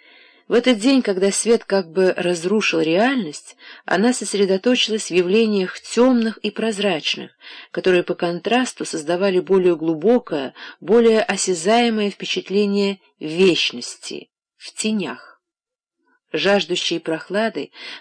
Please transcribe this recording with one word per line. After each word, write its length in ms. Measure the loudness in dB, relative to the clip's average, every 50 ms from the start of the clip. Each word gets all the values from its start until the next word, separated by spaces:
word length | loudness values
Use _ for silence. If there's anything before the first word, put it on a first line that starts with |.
| _ _ _ _ _ _ _ _ _ 0
В 40 |
этот 260 | 0 2 4 2 2 4
день, 220 | 4 4 4 4
когда 300 | 2 2 0 2 2 0
свет 340 | 0 0 0 2 0 0 0
как 280 | 0 -2 -2 -2 -2
бы 200 | 0 2 2 2 2
разрушил 640 | 0 -2 -2 -2 -2 -2 0 0 0 0 0 0 0
реальность, 760 | 0 2 2 2 2 2 0 -2 -4 -6 -8 -12 -18 -20 -20 _ -20 -20 -20 -16 -6
она 280 | -4 0 2 2 2
сосредоточилась 1000 | 0 0 -4 -4 0 0 2 2 2 0 2 2 2 2 0 -2 -2 -6 -4 -2
в 40 | 0
явлениях 640 | 0 2 2 2 2 2 2 2 0 -2 -2 -6 -12
тёмных 580 | -12 -4 2 4 4 4 4 2 0 -2 -4 -6
и 120 | -8 -8
прозрачных, 800 | -6 -4 -4 -4 -4 -2 -2 -2 -2 -2 -4 -6 -6 -6 -10 -16 _ _ -20 -20 -20 -20 -20 _
которые 320 | -8 -2 2 2 2 2
по 120 | 2 0 -4
контрасту 720 | -4 -4 -4 -4 -4 -2 0 0 0 0 -2 -6 -10 -10
создавали 540 | -8 -8 -8 -4 -4 -2 0 0 0 0 0
более 380 | 0 2 2 4 4 2 2
глубокое, 800 | 2 -2 -2 -2 0 2 2 2 2 0 -2 -6 -6 -6 -8 -12 -14 -20 -20 -18 _
более 420 | -2 2 4 6 6 6 4 4
осязаемое 880 | 0 -2 -4 -4 -2 -2 -2 -2 0 2 2 2 2 2 0 0 -2 -4
впечатление 880 | -4 -6 -8 -6 -6 -6 -4 -2 0 0 0 2 0 0 0 0 -2 -6 _ _ _ -12
вечности 1080 | -10 -6 0 2 4 4 4 2 -2 -4 -6 -8 -14 -14 -16 -16 -14 -14 -14 -14 -14 _ _ _ _ _ _
в 180 | _ -20 -20 -12
тенях. 560 | -6 -4 -4 -2 -2 -4 -6 -8 -12 -16 -20 -20 _ _ _ _ _ _ _ _ _ _ _ _ _ _ _ _ _ _ -8
Жаждущие 680 | -6 -2 2 2 2 2 0 -2 -6 -4 -4 -4 -6 -4
прохлады, 720 | -4 -6 -6 -6 -8 -6 -4 -2 -2 -2 -4 -6 -10 -10 _ -18 -18 -16 -16 -12